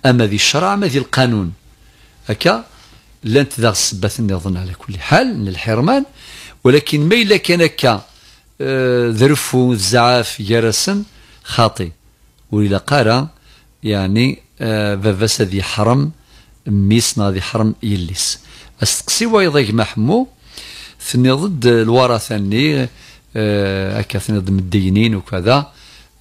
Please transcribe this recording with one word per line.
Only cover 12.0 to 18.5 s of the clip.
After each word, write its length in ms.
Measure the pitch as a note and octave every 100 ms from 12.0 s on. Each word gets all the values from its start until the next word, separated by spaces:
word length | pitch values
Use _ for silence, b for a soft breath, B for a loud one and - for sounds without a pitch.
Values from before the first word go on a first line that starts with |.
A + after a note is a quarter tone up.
| _ _ _ _ _
وإلا 260 | G#2 G#2 G2
قارا، 500 | - C#3+ A2 B2 D#3 b b b b _
يعني، 600 | A2 G2+ F#2+ G#2+ C3 - _ _
آه، 340 | A#2 G#2+ G#2
باباس 480 | G2+ G#2+ F#2+ A2 -
ذي 200 | G2 G2
حرم، 480 | - - G#2+ C3 D3 - b b b b -
ميسنا 640 | G2+ G2 A2+ - - G2+
ذي 100 | F#2+
حرم 340 | - A2+ A2 -
يليس. 560 | A2 G2 E2+ F2+ - - B